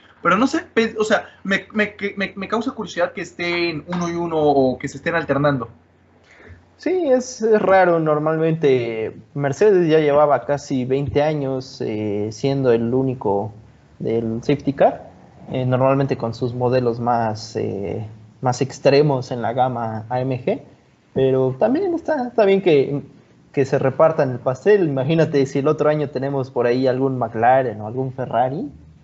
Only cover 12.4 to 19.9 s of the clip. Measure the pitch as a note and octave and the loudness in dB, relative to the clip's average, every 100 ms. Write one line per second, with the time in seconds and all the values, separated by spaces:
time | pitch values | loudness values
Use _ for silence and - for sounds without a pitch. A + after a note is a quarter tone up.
12.4 | C#3 C#3 C3 A#2 A#2 B2+ C3+ B2+ G#2+ G2 | -2 0 2 2 2 0 -2 -2 -2 -2
13.4 | G#2+ - - _ _ - A#2+ A2+ A2+ A2+ | -4 -10 -20 _ _ -10 -4 -2 -2 -4
14.4 | - C#3 - C3+ G#3+ - - - - - | -2 -2 -2 2 2 0 -10 -20 -20 -20
15.4 | - C3 B2+ B2+ C3+ C3+ C3+ B2+ A2+ A2 | -8 -4 0 2 4 4 0 -2 -4 -4
16.4 | B2+ B2 B2 B2+ A#2+ A#2+ A#2+ A#2+ A2 G#2+ | -6 -2 0 2 0 -2 0 0 0 -4
17.4 | - G#2+ G#2+ G2 G2 G#2+ A2 - - _ | -8 -6 -6 -6 -6 -8 -10 -16 -20 _
18.4 | C3 B2 B2+ - D3 C#3 D3+ C3+ B2 B2 | -4 -2 -4 0 4 4 4 0 -4 -6
19.4 | A2 B2 B2+ A#2+ A2+ | -4 0 -2 -2 -6